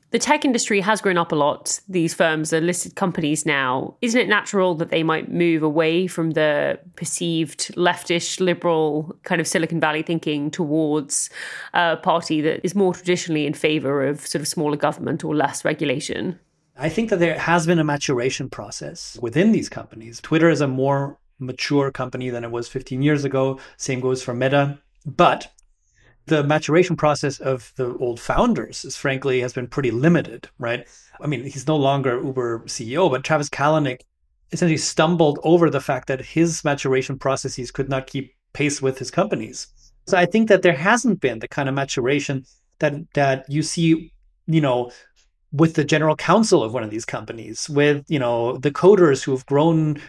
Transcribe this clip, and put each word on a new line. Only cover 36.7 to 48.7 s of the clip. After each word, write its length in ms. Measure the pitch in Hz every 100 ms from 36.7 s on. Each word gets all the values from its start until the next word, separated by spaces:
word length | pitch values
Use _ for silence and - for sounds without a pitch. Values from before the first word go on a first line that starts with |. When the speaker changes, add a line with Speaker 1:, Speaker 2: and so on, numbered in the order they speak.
| 139 135 131 131 135
Speaker 2:
processes 540 | 139 135 127 - 120
could 180 | - 135
not 160 | 135 131
keep 300 | 139 - _ _
pace 260 | - 147 143
with 200 | 135 131
his 100 | 127
company's. 580 | - 208 135 110 - - _ - _ -
So 120 | 180
I 100 | 175
think 220 | 220 220
that 120 | 190
there 140 | 180 147
hasn't 440 | 185 233 240 180
been 200 | 127 113
the 80 | 113
kind 200 | - 135
of 60 |
maturation 720 | 139 139 - 123 143 143 131 131 _ _ _
that, 160 | 151 143 165 -
that 340 | 139 135 -
you 140 | 147
see, 500 | 156 - 165 160 - _ _ _ -
you 160 | 160
know, 300 | 143 123 123 - _ _ _ _ _
with 220 | 143 165
the 100 | 226
general 320 | 139 156 156 151
counsel 460 | - 202 220 170
of 140 | 110 120
one 80 |
of 80 | 110
these 140 | 110 -
companies, 600 | 123 107 113 113 113 -
with, 340 | 143 147 143 -
you 120 | 151
know, 380 | 120 117 117 127
the 120 |
coders 540 | 143